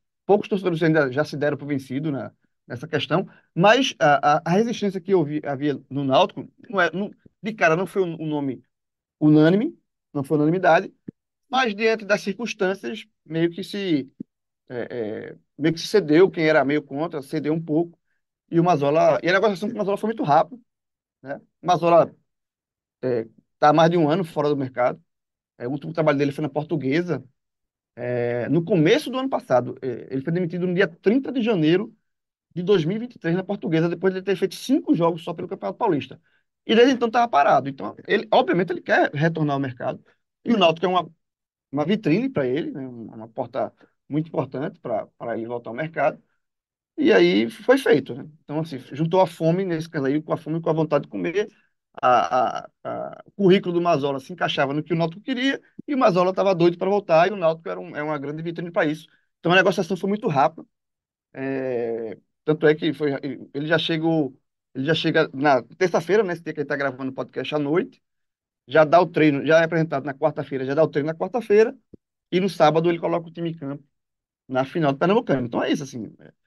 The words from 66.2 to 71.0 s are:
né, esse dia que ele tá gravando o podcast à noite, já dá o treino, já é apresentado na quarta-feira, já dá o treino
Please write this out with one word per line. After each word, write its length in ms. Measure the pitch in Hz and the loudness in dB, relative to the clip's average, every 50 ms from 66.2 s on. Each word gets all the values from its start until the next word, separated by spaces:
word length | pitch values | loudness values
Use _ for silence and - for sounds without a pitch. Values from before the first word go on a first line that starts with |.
| 208 | 2
né, 80 | 180 | 0
esse 100 | 170 170 | -4 -6
dia 120 | - 156 151 | -8 -10 -8
que 80 | 151 | -8
ele 60 | 143 | -6
tá 100 | 143 147 | -6 -4
gravando 340 | 139 143 139 127 127 135 131 | -4 -4 -4 -4 -6 -8 -8
o 20 | 131 | -8
podcast 400 | 139 131 131 _ 135 131 - 151 | -8 -10 -8 _ -10 -8 -4 -4
à 40 | 151 | -4
noite, 420 | 143 139 156 185 - - - _ _ _ _ _ _ _ _ _ _ _ _ _ _ | -2 0 0 0 -2 -2 -8 _ _ _ _ _ _ _ _ _ _ _ _ _ _
já 180 | 120 131 160 156 | 2 4 4 6
dá 160 | 143 170 180 | 6 6 4
o 40 | 185 | 4
treino, 400 | 170 170 151 156 151 139 139 131 | 4 2 2 4 4 4 2 2
já 140 | 139 160 165 | 4 4 4
é 60 | 165 | 4
apresentado 400 | 165 175 165 160 160 147 135 135 | 2 0 -2 -2 -2 -4 -6 -6
na 80 | 147 135 | -8 -6
quarta-feira, 520 | - 156 147 151 156 135 - 143 127 131 | -2 -2 -2 -2 -4 -8 -8 -6 -6 -4
já 80 | 135 143 | -2 2
dá 100 | 156 156 | 2 2
o 40 | |
treino 200 | 143 - 147 | 2 2 -2